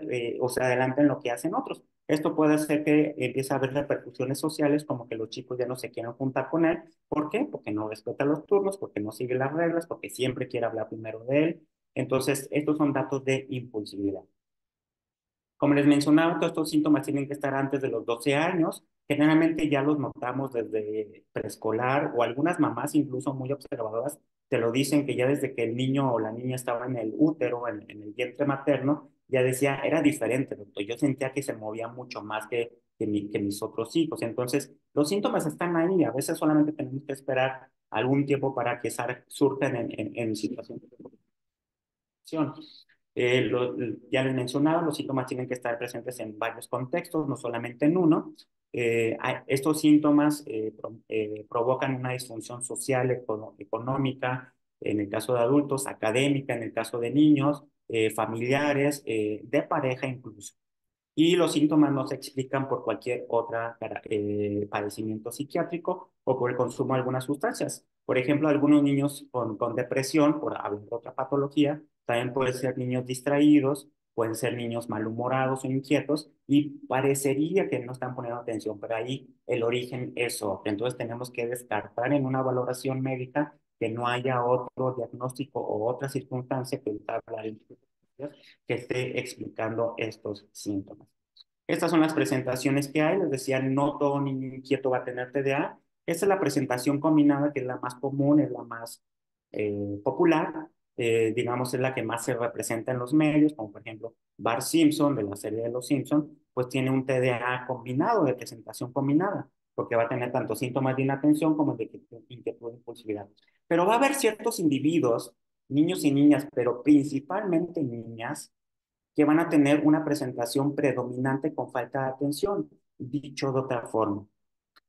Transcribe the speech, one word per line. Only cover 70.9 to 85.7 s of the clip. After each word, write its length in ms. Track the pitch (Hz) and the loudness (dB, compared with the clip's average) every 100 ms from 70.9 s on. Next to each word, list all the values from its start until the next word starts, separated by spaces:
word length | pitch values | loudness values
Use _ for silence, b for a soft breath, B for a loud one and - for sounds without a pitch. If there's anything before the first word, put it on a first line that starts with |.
otra 240 | 117 - | -10 -8
patología, 680 | - 127 139 143 151 143 151 - _ - | -8 -2 -2 0 2 2 0 -8 _ -2
también 260 | 120 123 | -2 0
pueden 220 | 131 127 | 0 0
ser 240 | 127 131 127 | 0 -2 -2
niños 280 | 123 127 123 | -2 -2 -4
distraídos, 800 | 127 143 143 147 147 131 147 - _ _ | -4 0 4 8 8 6 0 -6 _ _
pueden 200 | - 113 | -2 -2
ser 200 | 113 120 120 | -2 -4 -2
niños 340 | 117 117 117 | -4 -6 -4
malhumorados 760 | 107 110 117 123 131 131 131 | -4 -4 -4 -2 0 0 -2
o 40 | 131 | -2
inquietos, 640 | 135 139 147 - 151 - _ - | -4 0 0 0 -2 -4 _ 2
y 340 | 143 147 - - | 2 2 -4 -4
parecería 800 | 127 135 139 143 131 160 185 - | 0 2 2 0 0 0 0 0
que 100 | 127 | -2
no 140 | 120 | -6
están 220 | 127 127 | -8 -8
poniendo 260 | 123 120 120 | -8 -8 -8
atención, 380 | 120 110 107 101 | -6 -6 -6 -8
pero 180 | 107 113 | -6 -4
ahí 380 | 123 135 - _ - | -4 -8 -10 _ -4
el 160 | 117 | -2
origen 500 | 117 123 123 120 127 - | 0 -2 -4 -8 -6 -4
es 260 | 120 - | -4 -2
otro. 280 | - - - | -4 -4 -4
Entonces 280 | 101 123 123 | -2 -2 -4
tenemos 320 | 117 117 123 | -8 -8 -10
que 160 | 123 117 | -6 -6
descartar 640 | 123 - 104 101 - 127 | -6 -4 -6 -4 -4 0
en 140 | 143 131 | 0 0
una 160 | 131 | 0
valoración 580 | 127 123 123 123 135 131 | 0 0 -2 -4 -4 -2
médica 560 | 135 127 127 147 151 - _ - | -4 -4 -4 -4 -4 -6 _ -6
que 100 | 113 | -4
no 200 | 117 120 | -2 -2
haya 360 | 123 131 127 | -2 0 0
otro 500 | 123 127 - - 131 123 | 2 0 0 -4 -4 -4
diagnóstico 640 | 113 120 127 - 135 120 | -8 -8 -8 -8 -8 -6
o 280 | 95 | -4